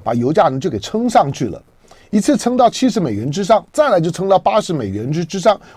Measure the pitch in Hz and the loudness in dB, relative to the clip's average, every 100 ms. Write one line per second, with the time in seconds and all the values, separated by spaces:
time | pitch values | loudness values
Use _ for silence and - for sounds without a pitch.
0 | 113 120 123 170 165 135 175 107 - 220 | -4 -2 0 2 2 0 -4 -6 -6 -4
1 | 240 233 143 - 120 78 - _ _ - | 0 2 0 -2 -6 -8 -16 _ _ -20
2 | _ 208 247 262 240 247 233 - 254 220 | _ -2 0 0 0 2 2 2 0 0
3 | 151 101 123 151 196 214 - - 294 190 | -2 -2 -4 -4 2 2 2 0 2 2
4 | 170 165 196 185 196 214 208 160 104 98 | 0 -2 2 2 2 0 0 -4 -4 -6
5 | 123 156 170 196 214 202 - | -4 -4 -4 0 0 0 -4